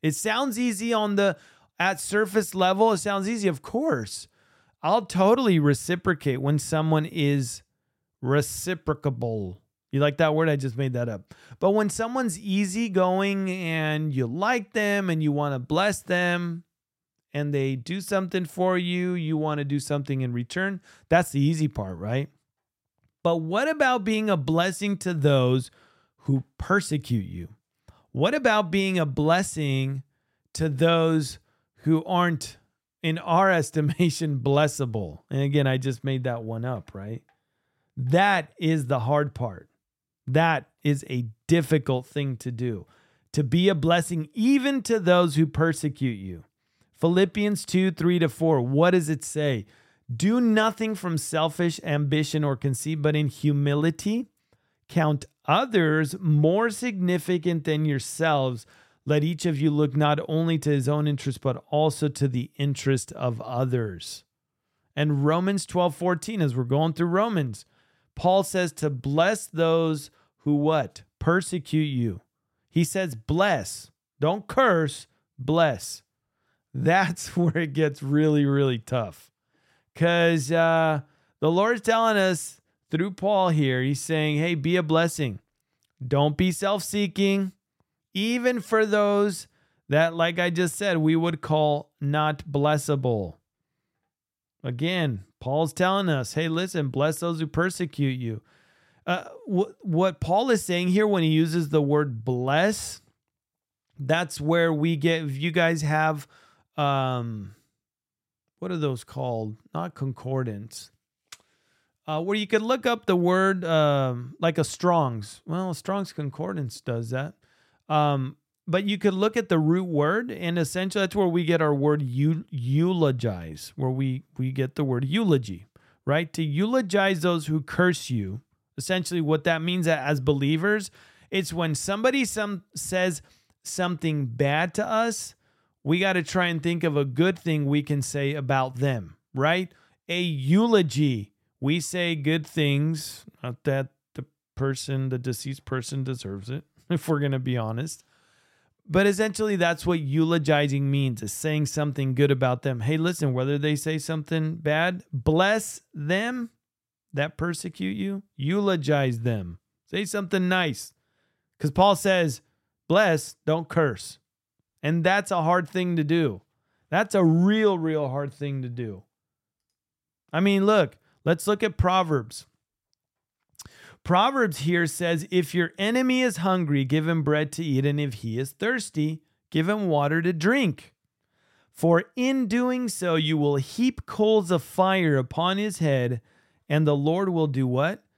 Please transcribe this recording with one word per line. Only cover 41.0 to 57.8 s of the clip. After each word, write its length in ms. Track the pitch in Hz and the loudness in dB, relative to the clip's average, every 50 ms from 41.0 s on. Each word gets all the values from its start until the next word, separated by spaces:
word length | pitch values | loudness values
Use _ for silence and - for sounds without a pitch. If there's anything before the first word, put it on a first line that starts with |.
| - - | -2 -6
a 180 | 127 123 120 113 110 _ _ | -6 -6 -6 -6 -10 _ _
difficult 580 | - 156 170 160 - 160 151 123 - 131 127 127 | 2 2 2 2 2 0 0 2 0 -2 -2 -4
thing 320 | - - 147 143 139 127 | -6 -8 -6 -6 -4 -6
to 140 | 113 - 127 | -6 -8 -10
do, 360 | 120 113 123 123 113 95 - _ _ _ _ _ _ _ _ _ - | -6 -4 -4 -4 -6 -6 -10 _ _ _ _ _ _ _ _ _ -2
to 100 | 156 147 | -2 0
be 240 | 123 113 170 180 | 2 2 4 4
a 80 | 196 196 | 4 2
blessing 540 | 151 135 165 170 175 165 - 175 160 156 147 _ | 2 2 2 2 2 0 -2 -4 -6 -6 -6 _
even 480 | 240 214 254 277 277 247 277 277 269 208 | 0 2 4 4 4 2 0 -2 -2 0
to 160 | - 233 220 | 0 -2 0
those 360 | 180 170 180 180 180 170 139 | 4 4 6 6 6 4 4
who 100 | 151 165 | 2 2
persecute 720 | 151 - - 160 165 156 - - 151 135 - 139 127 117 | 2 2 0 2 2 2 0 -4 -6 -4 -2 -4 -4 -4
you. 280 | 98 95 95 90 82 - _ _ _ _ _ _ _ _ _ _ _ | -4 -8 -10 -12 -12 -16 _ _ _ _ _ _ _ _ _ _ _
Philippians 680 | - 170 175 185 196 180 - 214 208 208 208 - - | 0 2 4 4 4 2 2 -2 0 0 0 -2 -4
two, 260 | - - 185 185 190 | 0 2 2 2 2
three 280 | 165 - 160 170 180 175 | 0 0 0 2 2 4
to 100 | 165 151 | 2 0
four, 320 | - - 160 165 160 135 | 0 0 2 2 2 2
what 300 | 120 127 135 143 165 180 | 2 0 2 4 4 6
does 180 | 180 185 160 147 | 6 4 2 0
it 140 | 156 139 - | -4 -4 -4
say? 420 | - - 151 151 147 131 110 104 _ _ _ _ _ _ _ _ - 120 | -8 -6 -2 -2 0 -2 -2 -6 _ _ _ _ _ _ _ _ -12 -6
"Do 260 | 113 160 202 226 247 | 0 2 2 4 4
nothing 560 | 247 226 214 220 220 220 220 - 226 220 220 | 4 4 4 4 4 2 0 -2 -4 -4 -4
from 220 | 196 - 180 165 | -4 -4 -4 -4
selfish 640 | 151 - - - 156 156 165 147 - 175 170 160 - - | -4 -4 -2 -2 0 0 -2 0 0 -2 -2 -2 -4 -4
ambition 600 | - 147 147 147 139 147 156 151 143 - 156 151 | -2 -2 0 0 0 0 0 0 0 -2 0 0
or 120 | 143 135 | 0 -2
conceit, 460 | 120 - 139 131 - - 151 160 156 | -2 -2 -4 -2 -2 -4 -6 -4 0
but 140 | 143 151 151 | 0 0 2
in 100 | 151 151 | 2 0
humility 1000 | 139 - - - 156 147 143 143 143 143 147 151 165 160 - - 202 214 240 254 - _ _ _ _ _ _ _ _ _ _ _ | 0 -2 0 0 0 2 2 2 2 2 2 2 0 0 0 -4 -2 -2 -2 -4 -6 _ _ _ _ _ _ _ _ _ _ _
count 380 | _ - 170 156 151 151 139 - - _ _ _ | _ 0 2 2 2 2 0 -4 -10 _ _ _
others 720 | - 147 175 254 262 220 196 165 156 156 156 156 139 151 196 | 0 0 0 0 2 2 2 2 4 2 2 0 -2 -4 -4
more 480 | 190 165 151 147 151 156 175 208 226 233 | 0 2 4 4 4 4 4 2 0 -2
significant 960 | 208 - 247 247 214 190 180 180 180 175 - - 180 180 160 180 170 165 143 | -2 -4 -6 -6 -4 -2 0 0 0 -2 0 -2 -2 -2 0 -2 -2 -2 -2
than 180 | - 156 151 | -2 -2 0